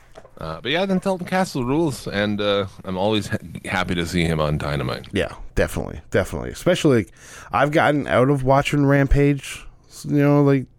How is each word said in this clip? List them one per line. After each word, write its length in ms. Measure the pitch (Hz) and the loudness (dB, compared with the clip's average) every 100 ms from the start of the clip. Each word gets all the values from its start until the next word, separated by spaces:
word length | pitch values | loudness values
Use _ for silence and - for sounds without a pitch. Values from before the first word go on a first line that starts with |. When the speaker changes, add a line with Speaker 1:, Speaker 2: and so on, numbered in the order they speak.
| - - - - | -20 -20 -20 -14
Speaker 1:
Uh, 220 | 80 80 | -12 -8
but 120 | 87 | -4
yeah, 120 | 156 196 | -2 -2
then 120 | 185 | -2
Dalton 280 | 196 190 175 | -2 -4 -2
Castle 380 | 185 185 143 | -2 -2 -2
rules, 440 | 123 143 170 131 - | -2 0 0 -4 -6
and, 320 | 101 104 104 | -2 -2 0
uh, 260 | 104 101 95 - | 0 0 -2 -8
I'm 120 | - 92 | -8 -2
always 300 | 101 110 98 | 0 0 -2
ha-, 80 | - 85 - | -6 -8 -14
happy 300 | - 95 90 | -4 -2 -2
to 100 | 87 | -2
see 200 | 85 90 | -2 0
him 160 | 82 80 | 0 0
on 180 | 76 76 | 0 -2
Dynamite. 480 | 73 71 64 62 64 | -4 -4 -4 -8 -6
Speaker 2:
Yeah, 200 | 98 82 - - | -4 -4 -6 -8
definitely, 460 | - 82 - 50 50 - | -4 -2 -4 -8 -12 -4
definitely. 400 | 110 92 78 60 | -2 -2 -6 -10
Especially, 540 | - - 180 160 123 | -4 0 2 4 4
like, 80 | 98 - - - - | 0 -8 -20 -20 -4
I've 180 | - 139 | 0 2
gotten 380 | 156 123 147 87 | 2 2 2 2
out 200 | 87 127 | 2 4
of 140 | 143 | 2
watching 420 | 127 135 143 147 | 2 2 2 2
Rampage. 800 | 139 139 139 139 143 143 - - - - _ - | 4 4 4 4 4 2 -4 -16 -18 -20 _ -14
You 140 | 151 147 | -2 2
know, 240 | 143 143 | 4 6
like, 240 | 143 139 123 | 4 2 0